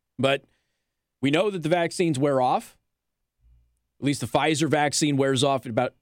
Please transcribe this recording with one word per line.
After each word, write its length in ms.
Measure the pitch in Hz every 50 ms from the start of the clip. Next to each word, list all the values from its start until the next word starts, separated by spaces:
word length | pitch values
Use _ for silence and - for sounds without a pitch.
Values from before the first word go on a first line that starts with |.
| _ _ _ -
But 260 | 123 135 143 139 - _ _ _ _ _ _ _ _ _ _ _ _ _ _ _
we 100 | 131 139
know 200 | 143 160 - 208
that 120 | 196 180 147
the 60 | 151
vaccines 500 | 175 175 170 160 - - 180 165 147 131
wear 220 | 143 143 139 131
off. 380 | 127 123 - 220 - - - _ _ _ _ _ _ _ _ _ _ _ _ _ _ _ _ _ _ _ _ _ _ _ _ _
At 60 | 120
least 160 | 139 143 - 123
the 40 |
Pfizer 420 | - - 147 139 156 160 135 160 139
vaccine 500 | 151 147 147 143 - - 160 147 143 131
wears 260 | 135 135 135 120 143
off 220 | 139 135 131 -
at 40 | 127
about, 240 | 110 131 127 - - _